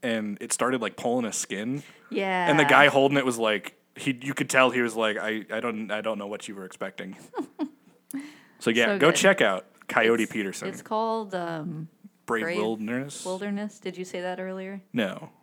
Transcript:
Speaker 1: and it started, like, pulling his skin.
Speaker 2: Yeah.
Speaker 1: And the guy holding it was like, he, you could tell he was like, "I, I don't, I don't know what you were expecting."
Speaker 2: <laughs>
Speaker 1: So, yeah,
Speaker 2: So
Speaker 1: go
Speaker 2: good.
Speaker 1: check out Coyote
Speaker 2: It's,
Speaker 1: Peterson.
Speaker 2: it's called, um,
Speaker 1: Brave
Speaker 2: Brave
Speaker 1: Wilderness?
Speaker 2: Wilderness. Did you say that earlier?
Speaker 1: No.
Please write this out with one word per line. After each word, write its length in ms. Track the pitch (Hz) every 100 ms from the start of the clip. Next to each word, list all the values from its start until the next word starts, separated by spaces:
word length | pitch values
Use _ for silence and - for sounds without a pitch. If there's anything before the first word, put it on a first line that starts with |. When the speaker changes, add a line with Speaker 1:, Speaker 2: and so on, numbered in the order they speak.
Speaker 1:
and 360 | 123 113 107 101
it 120 | 117
started, 260 | - 120 127
like, 160 | 104 -
pulling 300 | 123 127 113
his 100 | -
skin. 460 | - 98 113 143 - - -
Speaker 2:
Yeah. 400 | - 190 185 175
Speaker 1:
And 100 | 147
the 60 |
guy 220 | 143 135 143
holding 300 | 139 139 139
it 80 | 131
was 100 | 117
like, 400 | 110 104 - - _
he, 240 | - 139 123
you 100 | 170
could 160 | - 131
tell 220 | 131 127
he 100 | 123
was 160 | 120 110
like, 220 | 107 104
"I, 260 | 107 110 95
I 80 | 110
don't, 300 | 120 107 104
I 100 | 107
don't 160 | 110 104
know 80 | 101
what 220 | 104 -
you 60 |
were 100 | 98
expecting." 520 | 92 - 95 - - -
Speaker 2:
<laughs> 460 | - - - - 311 - _ _ _ 269 - - - _
Speaker 1:
So, 120 | 117
yeah, 140 | 117 113
Speaker 2:
So 120 | 101
Speaker 1:
go 80 | 147
Speaker 2:
good. 80 | 160
Speaker 1:
check 240 | 196 190
out 260 | 110 95 - _ -
Coyote 340 | 120 113 117
Speaker 2:
It's, 100 | 107
Speaker 1:
Peterson. 360 | 113 98 - -
Speaker 2:
it's 140 | -
called, 520 | - 220 226 226 202
um, 540 | 185 170 160 165 156 160 _ - _ -
Speaker 1:
Brave 180 | 113
Speaker 2:
Brave 140 | 165 175
Speaker 1:
Wilderness? 680 | 110 110 107 123 139 -
Speaker 2:
Wilderness. 560 | 185 185 202 202 208 -
Did 180 | 185 180
you 60 |
say 160 | 185 180
that 180 | 180 180
earlier? 420 | 185 190 190 196 -
Speaker 1:
No. 380 | 120 98 92 - _